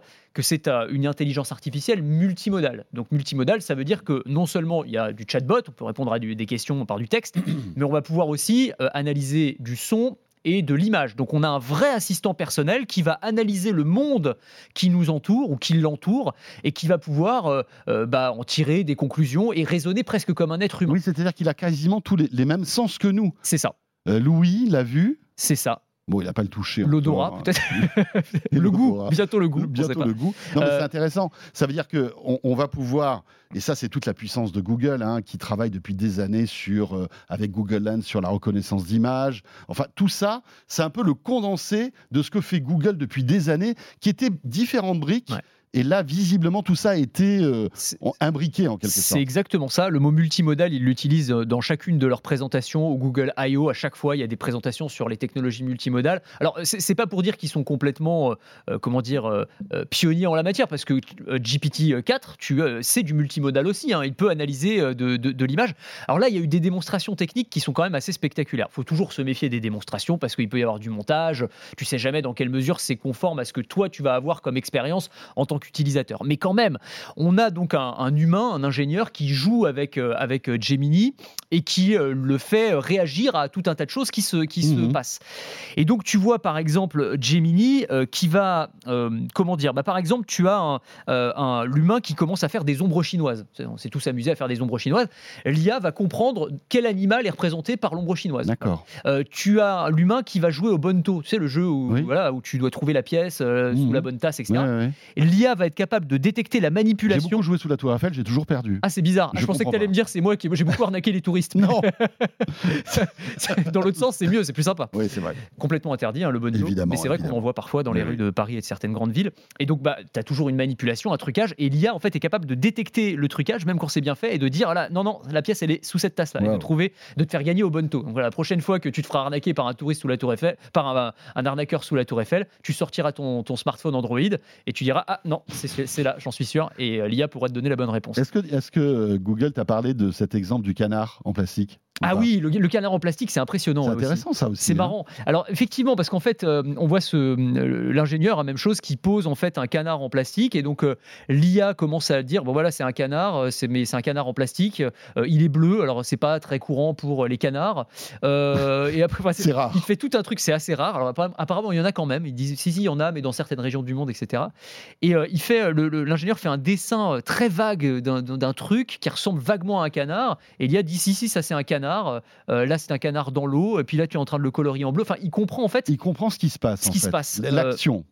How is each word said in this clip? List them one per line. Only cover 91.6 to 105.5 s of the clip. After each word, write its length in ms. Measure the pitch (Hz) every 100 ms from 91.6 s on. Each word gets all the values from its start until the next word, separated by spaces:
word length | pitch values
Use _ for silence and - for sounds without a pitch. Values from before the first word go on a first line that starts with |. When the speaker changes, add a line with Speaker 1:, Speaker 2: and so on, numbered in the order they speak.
Speaker 1:
l'humain 380 | 120 143 160 240
qui 120 | -
commence 300 | 151 165 180
à 60 | 151
faire 160 | 226 147
des 160 | 139
ombres 200 | 185 160
chinoises. 440 | 170 180 147 113 -
C'est, 120 | - 123
on 120 | 113
s'est 100 | -
tous 180 | 143 143
amusés 240 | 123 123
à 40 | -
faire 140 | 131
des 120 | 120
ombres 180 | 123 113
chinoises. 280 | - 185 233 - - - -
L'I 260 | 147 170
A 80 | 247
va 140 | 180
comprendre 560 | - 190 - 240 226 156 143 -
quel 180 | 247 233
animal 400 | 190 196 233 214
est 40 |
représenté 480 | - 180 160 156 247
par 180 | 202 160
l'ombre 200 | 170 175
chinoise. 300 | 185 127 95
Speaker 2:
D'accord. 380 | 120 104 85 - - -
Speaker 1:
Euh, 180 | 139 139
tu 300 | - 196 208
as 280 | 202 190 156 156
l'humain 280 | 175 240
qui 180 | - 185
va 80 | 170
jouer 220 | 147 220
au 60 | 180
Bonto, 440 | 156 185 165 180
tu 80 | 143
sais, 80 | 220
le 100 | 151
jeu 180 | 143 180
où, 280 | 143 127
Speaker 2:
Oui. 80 | 120
Speaker 1:
voilà, 320 | 135 151 170
où 80 | 131
tu 160 | - 135
dois 120 | 127
trouver 220 | - 147
la 100 | 143
pièce, 380 | 120 165 180 -
euh, 340 | 127 123 123
sous 120 | 123 139
Speaker 2:
Mhm. 80 |
Speaker 1:
la 80 | 131
bonne 160 | 131 127
tasse, 240 | 165 147
et 20 |
cetera. 220 | 120 117 135
Speaker 2:
Ouais, 40 |
ouais, 80 | 117 120
ouais. 40 | 147 - -
Speaker 1:
Et 60 |
l'I 240 | 160 190
A 80 | 247